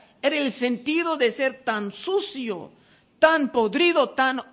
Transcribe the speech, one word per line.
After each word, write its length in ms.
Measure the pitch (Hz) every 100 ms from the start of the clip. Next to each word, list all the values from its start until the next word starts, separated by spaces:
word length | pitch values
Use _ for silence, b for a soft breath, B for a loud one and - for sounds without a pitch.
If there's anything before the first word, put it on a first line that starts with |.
| B B
era 140 | 277 302
el 160 | 277
sentido 640 | - 247 240 247 320 330 311
de 160 | 240
ser 320 | 220 262 247
tan 300 | - 214 202
sucio, 800 | - - 392 403 269 240 180 - - b b b -
tan 340 | 311 320 277
podrido, 560 | 254 220 240 349 330 247
tan 320 | 240 262 262 -